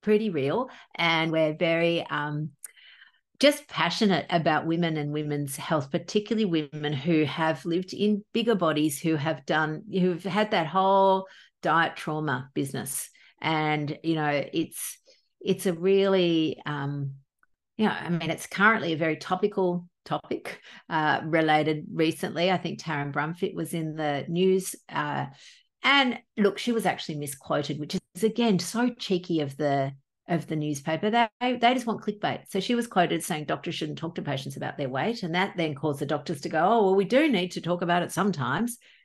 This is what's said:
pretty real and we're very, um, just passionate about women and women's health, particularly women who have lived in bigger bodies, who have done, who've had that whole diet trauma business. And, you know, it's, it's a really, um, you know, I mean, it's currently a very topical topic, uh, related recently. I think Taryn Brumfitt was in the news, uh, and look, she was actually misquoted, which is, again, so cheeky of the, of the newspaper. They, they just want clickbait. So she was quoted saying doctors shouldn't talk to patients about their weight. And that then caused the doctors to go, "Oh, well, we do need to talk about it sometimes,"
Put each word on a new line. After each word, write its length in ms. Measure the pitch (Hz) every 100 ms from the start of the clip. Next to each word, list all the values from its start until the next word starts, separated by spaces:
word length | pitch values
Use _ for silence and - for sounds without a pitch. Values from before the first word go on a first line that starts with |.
pretty 260 | - 214 220
real 400 | 160 135 190 262 - -
and 380 | - 170 165 165
we're 220 | 160 156
very, 500 | 156 170 165 170 170 -
um, 400 | 151 147 151 156 - - - - - - _ _ -
just 260 | 277 285 -
passionate 580 | - 170 175 214 175 -
about 380 | 170 160 156 156
women 320 | 165 170 156
and 140 | 147
women's 440 | 151 151 147 143 -
health, 340 | - 160 139
particularly 540 | 170 170 214 208 226
women 480 | 208 160 151 151 147
who 320 | 143 151 160
have 400 | 147 151 160 156
lived 300 | 175 170 185
in 280 | - 202 208 -
bigger 200 | 226 233
bodies, 460 | 208 165 151 156 143
who 160 | 165 156
have 300 | 156 151 -
done, 380 | 156 156 156 -
who've 320 | 185 180 170
had 280 | 190 185 214
that 160 | 196 156
whole 600 | 185 190 196 196 190 190 - - _
diet 340 | 165 160 160 -
trauma 540 | - 156 156 131 131
business. 540 | - 139 139 - - - _ - -
And, 580 | 156 160 156 151 147 151
you 100 | 165
know, 300 | 160 151 143 -
it's, 460 | 165 165 - - - _ _ _ _
it's 260 | - 185 196
a 60 |
really, 880 | 165 185 196 196 190 175 165 156 - -
um, 480 | 147 139 143 139 139 _ _ _ _ _ -
you 100 | 214
know, 60 |
I 180 | 117 -
mean, 200 | 170 160
it's 160 | - -
currently 460 | - 208 220 170
a 40 | 156
very 200 | 160 156
topical 720 | - 185 208 202 185 175 175 _
topic, 560 | - 147 - 110 - - - - -
uh, 320 | 165 151 -
related 600 | 156 165 160 156 156 156 -
recently. 600 | 160 160 - 180 147 175
I 60 | 180
think 220 | 170 143
Taryn 320 | - 147 143
Brumfitt 420 | 143 151 170 190
was 200 | 170 165
in 220 | 170 160 156
the 280 | 151 143 135
news, 480 | 170 190 190 185 - -
uh, 380 | 156 147 139 139 - - - _ _
and 380 | - 277 262 - _ -
look, 220 | 202 196
she 120 | -
was 160 | 226 185
actually 320 | 120 - 151
misquoted, 640 | 143 - - 147 143 147
which 160 | 147 185
is, 260 | _ 175
again, 380 | 220 220 233 180
so 280 | - 220 247
cheeky 500 | 240 - 185 175 160
of 160 | 143 135
the, 360 | 151 139 135 135 _ _ -
of 180 | 170 -
the 100 | 156
newspaper. 540 | 151 143 - 160 214
They, 180 | 233 226 -
they 340 | 247 247 233
just 120 | 254 226
want 160 | 208
clickbait. 460 | - 208 156 123 -
So 120 | 196
she 160 | 185 240
was 100 | 233
quoted 380 | 196 170 165
saying 200 | - 156
doctors 300 | 151 151 175
shouldn't 240 | 160 156 143
talk 160 | 165 -
to 60 |
patients 340 | 147 135 139 135
about 220 | 139 -
their 100 | 135
weight. 360 | 131 175 233
And 100 | 180
that 220 | 175 196 190
then 180 | 160
caused 240 | 139 156 143
the 80 | 147
doctors 360 | 151 143 143
to 60 | 170
go, 120 | 156
"Oh, 240 | 175 233
well, 100 | 196
we 100 | 190
do 240 | 185 254 311
need 240 | 208 180
to 80 | -
talk 220 | 165 175
about 200 | 175 175
it 100 | 170
sometimes," 640 | - 202 170 123 151 240 - - _